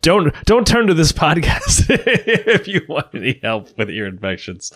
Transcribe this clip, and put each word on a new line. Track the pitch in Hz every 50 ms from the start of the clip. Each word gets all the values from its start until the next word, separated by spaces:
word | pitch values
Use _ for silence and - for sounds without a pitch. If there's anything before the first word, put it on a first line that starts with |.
don't, | - 160 185 208 170 147 - - -
don't | - 220 247 214
turn | - 220 240 233 190
to |
this | 175 165 160 143
podcast | - - 170 147 156 170 151 - - - 554 571 - - - -
<laughs> |
if | 277 233 - - 247 - - 226 226 - - 220 220 190 - -
you | 196 170 - -
want | - - - - -
any | 113 95 127 123 -
help | - 113 113 107 95 - - -
with | 107 101
ear | 82 107 104
infections. | 98 95 95 107 95 92 87 - - 90 90 - - -